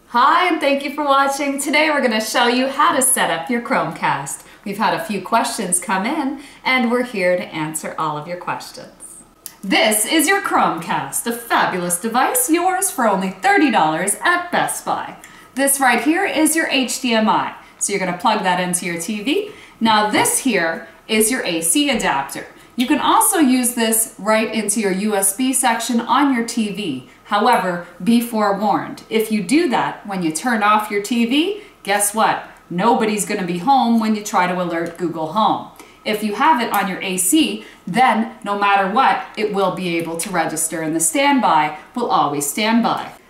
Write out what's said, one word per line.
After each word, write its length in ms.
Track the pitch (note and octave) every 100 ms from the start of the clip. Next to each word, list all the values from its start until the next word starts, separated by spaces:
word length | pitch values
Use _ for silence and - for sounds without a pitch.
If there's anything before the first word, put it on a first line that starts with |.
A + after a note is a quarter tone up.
| _
Hi, 340 | A#3+ C4+ E4+ F4+
and 140 | D#4+
thank 240 | C#4 C#4
you 80 | C#4+
for 120 | -
watching. 540 | D4 C#4 C#4 C#4 C#4+ C#4
Today 300 | D4 D4 D#4
we're 140 | C#4+
gonna 180 | B3 A3
show 260 | A3+ C4 B3
you 200 | B3+ C4
how 280 | C4+ F4
to 60 | D4+
set 300 | B3 - F#3
up 180 | E3+ E3
your 140 | A#3+
Chromecast. 800 | A#3 G#3+ D#3+ - E3+ C#3+ D3 - - -
We've 140 | - G3
had 160 | G3+
a 100 | F3
few 200 | - G3+
questions 580 | - A3+ A#3+ - F#3 F3+
come 240 | - F#3+
in, 380 | G#3 D#4 C4+ D4+ - - -
and 240 | B3+ A#3
we're 140 | B3
here 300 | B3 G3+ F3+
to 80 | F3+ E3+
answer 480 | D#3 D#3 D#3 F#3+ -
all 200 | D#3 D3
of 100 | D3+
your 80 | F3+
questions. 560 | E3+ C#3 - - - - - - - _ - -
This 400 | F#3+ C#4+ G#3+ G#3+
is 240 | - D#4+ D#4
your 140 | G4+
Chromecast, 840 | G4 D#4+ F#3 E3 E3 D3+ C#3 - A#3+
a 60 |
fabulous 680 | A#3 - E4+ - F#3 F3 F3+
device, 520 | A3+ A3 - B4+ -
yours 400 | D#4+ F4+ F#4 G4
for 180 | - A#3
only 220 | F#3+ F#3+
thirty 400 | - F#4+ G4+ D4+
dollars 480 | G#3+ D#3+ D#3+ F#3+ -
at 300 | - F4+ F4
Best 320 | G3 D3+ -
Buy. 320 | - - - - - - -
This 260 | - C4+ C#4
right 220 | C4+ A#3
here 240 | C4 E4+ G4
is 280 | - D#4
your 140 | E4 D#4+
H 320 | C4+ B3 -
D 140 | B3+
M 160 | A3+ G#3+
I. 240 | E3 C3+ - - -
So 120 | -
you're 140 | G3
gonna 140 | F#3 F3
plug 240 | B3 G#3+
that 180 | F#3 C4
into 240 | F3+ F3
your 160 | F#3 E3+
T 220 | E3+ G#3
V. 280 | G3+ F4+ - - - -
Now 300 | A3+ A3 G#3+
this 300 | C4+ A#4 A#4
here 480 | C4+ G3 E3 E3 - - -
is 220 | A3 A3
your 120 | B3+ -
A 160 | E3
C 260 | E3 D4 D4
adapter. 580 | A#3+ F3+ C#3+ C3+ - - - - -
You 100 | B3
can 140 | C#4+
also 380 | - F#4+ G#4+ F#4+
use 360 | C#4+ B3+ A#3+
this 400 | A#3+ A3+ A3 - -
right 360 | G3 A3 A3
into 240 | A3 G#3 A#3
your 140 | G3+
U 220 | F#3 G#3+ G#3
S 180 | -
B 200 | - C4
section 480 | C4 B3 A3+ - A#3
on 320 | - B3+ C#4+
your 100 | B3+
T 260 | A3+ - G#3
V. 380 | F#3 G#3 C3 - -
However, 640 | - G#3 A3+ - F#3 F3 - -
be 180 | F3+ A#3
forewarned, 840 | A#3 A3 G#3 G3 G#3 F3 C3+ - -
if 240 | A3 G#3+
you 100 | G#3+
do 280 | F3 C#4+ F4
that, 360 | A3+ C#3+ - G3+
when 160 | F#3+
you 80 | E3
turn 300 | D#3 B3+ A3+
off 280 | G#3 G#3+ -
your 120 | G#3
T 220 | - A#3
V, 380 | A#3 C#4 F4 G#4+ - -
guess 320 | - G3+ G#3
what? 320 | A3 G3+ - - - -
Nobody's 560 | F3 G#3 A#3+ G#3+ G#3+
gonna 220 | F3 G3+ F3+
be 100 | F3
home 440 | F3+ C4+ A#3 A#3
when 140 | G#3+
you 80 | G#3+
try 240 | - G3+ F#3
to 140 | F3+
alert 380 | F3 E3 E3+ -
Google 340 | F3 E3 D#3
Home. 360 | F3+ A3 C#3+ - - - -
If 180 | - G#3+
you 120 | G#3+
have 260 | G#3 C#4+ C#4+
it 100 | A3
on 140 | G#3 F#3+
your 120 | F#3
A 160 | G3 F#3
C, 480 | - D#4 B3 G#3 - - -
then 460 | F3+ B3+ G#3+ A3+ -
no 140 | G3+ G3+
matter 320 | G3+ G3+ F#3+
what, 320 | A3 C4+ - - -
it 160 | G#3
will 200 | F#3+ F#3+
be 220 | F3+ F#3 E3+
able 220 | E3 E3
to 120 | G#3
register, 520 | F3+ D#3 D#3 - E3
and 120 | D#3+
the 60 | D#3+
standby 800 | D#3+ C#4+ C#4 C4 G3+ E3 D3+ - -
will 160 | - B2+
always 360 | D#3 C#3+ C#3+ C#3+
stand 360 | - G#3+ A#3
by. 300 | D#3 D3 - - _